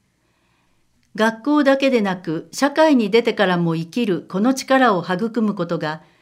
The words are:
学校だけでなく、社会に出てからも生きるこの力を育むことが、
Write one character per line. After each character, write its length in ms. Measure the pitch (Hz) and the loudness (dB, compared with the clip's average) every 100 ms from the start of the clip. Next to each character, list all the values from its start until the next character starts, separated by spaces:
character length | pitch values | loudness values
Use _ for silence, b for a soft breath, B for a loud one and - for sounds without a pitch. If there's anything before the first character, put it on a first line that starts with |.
| _ _ _ _ _ _ _ _ _ _ _ 208 | _ _ _ _ _ _ _ _ _ _ _ -2
学 280 | 220 220 | -2 0
校 200 | 285 294 | 0 2
だ 140 | 269 269 | 2 2
け 120 | 277 | 2
で 100 | 240 | 2
な 160 | 202 180 | 0 -4
く、 320 | 180 160 - | -6 -8 -8
社 200 | - 277 | -4 -2
会 240 | 285 311 262 | 4 4 4
に 140 | 202 | 2
出 120 | 226 | 2
て 100 | 233 | 0
か 120 | 214 190 | 0 0
ら 120 | 180 | 2
も 180 | 170 165 | 0 -2
生 160 | 165 | -4
き 140 | 240 220 | -4 -2
る 200 | 170 - | -4 -4
こ 120 | 185 | -2
の 140 | 233 | -2
力 420 | 262 - 262 247 185 | -2 0 2 2 2
を 80 | |
育 380 | 170 180 226 233 | -2 -4 -4 -2
む 120 | 214 | -2
こ 140 | 202 170 | -2 -4
と 100 | 165 | -4
が、 240 | 156 160 b b | -6 -8 b b